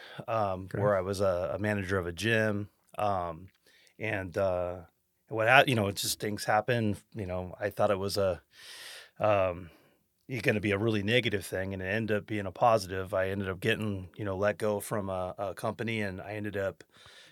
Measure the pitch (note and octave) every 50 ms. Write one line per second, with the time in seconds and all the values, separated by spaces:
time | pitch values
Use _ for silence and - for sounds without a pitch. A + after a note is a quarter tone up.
0 | - - - - - - A2+ A2 G#2 G2 F#2 F#2 F#2 F#2 - A2 G2+ G#2 G2+ F#2+
1 | F2+ F#2+ G2+ F#2 G2+ F#2+ F2+ F2 F2+ C#2+ - F#2+ G#2 G#2+ G#2 G2+ F#2+ F2 G2 F#2+
2 | F2 F2 E2+ E2 G2 A2+ A2+ A2 A2 A2 G#2 G2+ G#2 - _ _ _ _ - -
3 | G#2 G2+ G2 F#2 F2 E2+ E2 E2 F#2 F#2 _ _ _ _ - - - _ _ -
4 | G#2+ G#2+ A2 G2 F#2+ F2 D#2+ G#2 G2 F#2+ F2+ F2+ F2+ F2 F2+ F#2 F2 - _ _
5 | _ _ _ _ _ - G#2+ A2 A2 A2+ C3 C#3 - C#3+ B2+ A2 G2+ G2+ G2+ -
6 | - A#2 - - - G#2+ G#2 G#2+ - - A2 G#2+ G#2+ - B2 A#2+ A2 G#2 G2 -
7 | - _ - A2+ G2 F2+ F2+ F#2 F#2 F2+ E2+ - G#2+ G2+ - - G#2+ G#2 G2+ F#2
8 | G2 G2+ E2+ G#2 G2 F#2+ E2+ D#2+ - _ _ - - - - - - - - -
9 | - - _ - G#2+ G#2+ G#2 G2 F#2 F#2 F2 F2 F#2 E2+ - - _ _ _ _
10 | _ _ _ _ _ - C3 A#2 F#2+ C3 A2 G#2+ F#2 G#2 G2 G2 A2 A#2 A2 G#2
11 | G2 G#2 A#2 B2 G#2+ A#2 G#2 G2 E2+ - G#2 F#2 F#2+ F#2+ G2 F#2+ F#2 F#2 G2+ A2+
12 | A2+ G#2+ G#2+ G#2 - - A2 G#2 G2 F#2+ - - B2+ A#2+ A2+ A2+ F#2+ F2 F#2+ F#2+
13 | F#2 F2+ G2+ F#2+ F#2+ F#2+ G2 G2+ G2 F#2 F#2 F2+ G#2 A2 A2 G#2 G#2+ G#2+ G2+ F#2+
14 | F#2 F2+ - - A2 G2+ F#2+ F#2 G2+ G#2 G#2 - A2 G#2+ G#2 G2+ - - B2 G#2+
15 | F#2+ F#2+ F#2+ F#2 F#2 F2+ - - G#2 G2 F2 - - A2+ G#2 - A#2 A2+ A2+ A2
16 | G#2 G2 F#2 F#2+ - G2+ G#2+ G#2+ G#2 G#2 F#2+ G2+ G2 F#2+ - - - _ _ -
17 | - - - - - -